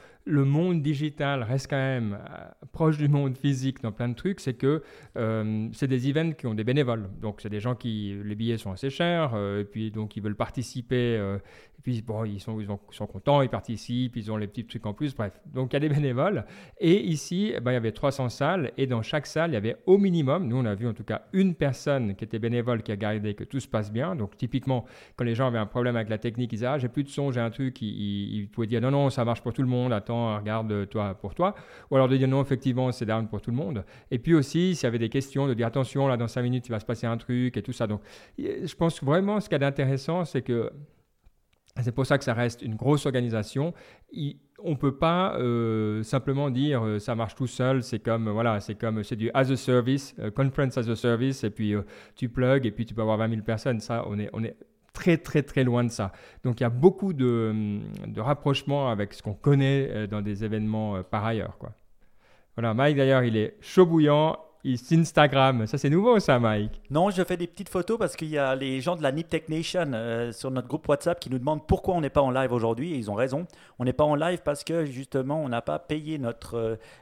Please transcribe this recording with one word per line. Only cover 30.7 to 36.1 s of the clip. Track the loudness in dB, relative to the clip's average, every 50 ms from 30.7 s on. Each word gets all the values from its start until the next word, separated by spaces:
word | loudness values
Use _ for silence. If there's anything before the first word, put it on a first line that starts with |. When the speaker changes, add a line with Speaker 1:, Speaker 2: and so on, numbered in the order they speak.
| -2 -2 -2 -2
Speaker 1:
toi, | -2 -2 -2 -2 -4
pour | -6 -10 -8 -2
toi. » | 0 0 0 -2 -4 -12 -20 -20 -18 -4 0
Ou | 4
alors | 4 4
de | 4 4
dire, « | 4 4 4
Non, | 2 2
effectivement, | 2 0 0 0 0 0 0 0 0 -2
c'est | -2 -2 -2
down | -2 0 0 -2
pour | -4 -6 -6
tout | -4 -4
le | -4
monde. » | -2 -2 -4 -6 -6 -8 -10 -14 -20 -8 -4
Et | -4 -2
puis | 2 4 4
aussi, | 4 4 2 2 2 2 2 2
s'il | 0 0
y |
avait | 0 0 0
des | -2 -2
questions, | -2 -2 -4 -2 -2 -2 0
de | 0 0
dire, « | 0 0
Attention, | 0 0 -2 -2 0 0 0 2
là, | 2